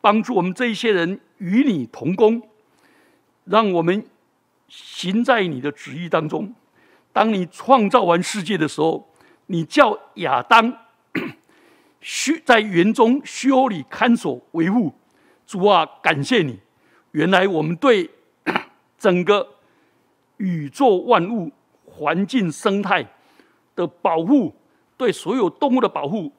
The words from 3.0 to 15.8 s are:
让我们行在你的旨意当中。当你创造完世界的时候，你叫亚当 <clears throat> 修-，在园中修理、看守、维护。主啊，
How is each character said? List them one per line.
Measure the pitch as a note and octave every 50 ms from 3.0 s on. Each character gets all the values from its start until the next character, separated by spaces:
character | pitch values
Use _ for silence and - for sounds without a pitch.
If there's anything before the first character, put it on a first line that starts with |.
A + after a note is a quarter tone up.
| _ _ _ _ _ _ _ _ _
让 | - F#3 G#3+ A3+ G3+
我 | F3+ E3+
们 | E3 E3+ F3+ G#3+ A3+ - _ _ _ _ _ _ _ _ _ _ _ _
行 | - - - - - - - F3+ F#3+ A3+
在 | A#3+ C4+ B3+ A3+ G3
你 | F3 D3+ B2+
的 | C3 D3
旨 | C#3+ - - C#3+ C3
意 | D#3 F3 E3
当 | E3+ E3 D#3 D3+
中。 | - D#3 A3+ G3+ A#3+ _ _ _ _ _ _ _ _ _ _ _
当 | _ - A3 A3
你 | A3 F#3+ F3+
创 | E3 _ - - - C4 C4 G#3 G3
造 | - B3
完 | G#3 F3 E3+ F3
世 | F3+ - - G#3
界 | F3 D#3+ G#3 E3+
的 | D#3
时 | C#3+ - -
候， | D3+ D#3+ D#3+ - - _ _ _ _ _ _ _ _
你 | _ F#3+ E3 D#3+
叫 | - - C#4+ C#4+ A3 G3+ - - - _
亚 | - F3 C#3 C3+ B2
当 | B2 - A#3 A#3 A3 A#3 - - _ _ _ _ _ _ _ - - - - _
<clears throat> | _ _ _ _ _ _ _ _ _ _ _ _
修-， | - - - - - B3+ D#4+ E4 _
在 | - B3 A3+
园 | G#3+ G#3+ F#3 E3+ F3 G#3+
中 | A3 - A#3+ A3+ B3+ C#4+ -
修 | - - - - C4 C4+ B3+ C4+ C4
理、 | G#3 D#3+ C3 _
看 | - - A3 B3 A#3
守、 | - - E3 B2 B2 _ _
维 | - E3 D#3+ F3+
护。 | G3+ B3 G#3+ C#3+ - _ _ _ _ _ _ _ _ _ _
主 | _ - F#3+ F3+
啊， | G#3 G3+ F3